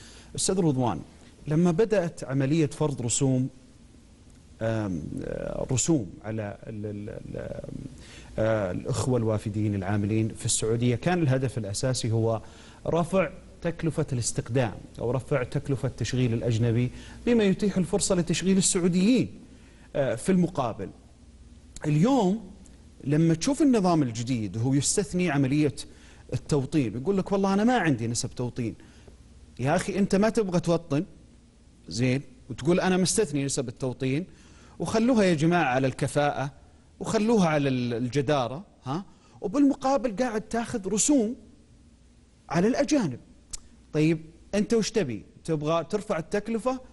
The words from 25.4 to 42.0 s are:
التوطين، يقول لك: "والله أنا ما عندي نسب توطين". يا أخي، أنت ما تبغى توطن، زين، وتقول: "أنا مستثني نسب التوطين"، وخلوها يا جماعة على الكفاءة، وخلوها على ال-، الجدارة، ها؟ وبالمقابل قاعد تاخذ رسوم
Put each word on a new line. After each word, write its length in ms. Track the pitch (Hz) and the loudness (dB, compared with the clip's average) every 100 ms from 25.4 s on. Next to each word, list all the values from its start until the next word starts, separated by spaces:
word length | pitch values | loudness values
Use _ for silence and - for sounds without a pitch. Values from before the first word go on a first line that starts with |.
| 131 147 151 - - - - - - | 2 2 2 -2 -14 -18 -20 -20 -8
التوطين، 680 | - - 147 127 156 120 107 | -6 0 0 0 0 0 -2
يقول 160 | 139 202 | -2 -2
لك: 140 | 180 | 0
"والله 220 | 196 196 | 0 2
أنا 100 | 196 | 2
ما 140 | 220 247 | 4 2
عندي 300 | 165 120 117 | 2 0 -2
نسب 220 | 117 120 | -4 -6
توطين". 460 | - 123 123 113 - - - - - - - - - | -6 -6 -4 -6 -6 -16 -20 -20 -20 -20 -20 -20 -6
يا 160 | 127 175 | 0 0
أخي، 240 | - 185 | 0 -2
أنت 160 | 202 190 | 2 4
ما 140 | 220 | 2
تبغى 300 | 226 196 170 | 2 0 0
توطن، 460 | 170 165 - 139 190 - - - - - - - - | 2 0 0 -2 -2 -10 -20 -20 -20 -20 -20 -20 -10
زين، 320 | 90 127 131 139 - - | -2 0 0 -4 -18 -14
وتقول: 300 | 127 135 185 | -6 0 2
"أنا 180 | 180 185 | 2 2
مستثني 480 | 185 - 208 143 139 | 2 2 0 0 -2
نسب 220 | - 120 | -2 -4
التوطين"، 580 | - 131 120 131 135 185 - - - - - | -4 -6 -2 -2 -2 -4 -12 -20 -20 -18 -8
وخلوها 440 | 170 226 226 240 | -2 2 4 4
يا 100 | 190 | 4
جماعة 300 | 165 160 175 | 4 4 4
على 240 | 147 127 131 | 2 2 0
الكفاءة، 640 | 123 143 147 143 - 139 - - - - - | -2 -2 0 0 0 -6 -8 -20 -20 -20 -12
وخلوها 480 | 165 220 208 233 175 | -2 0 4 4 4
على 220 | 151 139 | 4 2
ال-، 240 | 127 120 | 0 -2
الجدارة، 680 | 117 123 139 139 147 117 131 202 _ - | -2 -2 -2 0 0 0 -6 -14 _ -8
ها؟ 180 | 151 196 - - - | -6 -8 -20 -20 -10
وبالمقابل 760 | 202 247 285 - 269 277 254 190 | -4 4 4 4 0 0 0 -2
قاعد 260 | 254 214 | -2 -2
تاخذ 460 | 214 226 233 240 185 | -4 -4 -4 -6 -2
رسوم 480 | 208 - 285 214 262 - - - - - - | 0 4 4 4 -2 -14 -20 -20 -20 -20 -20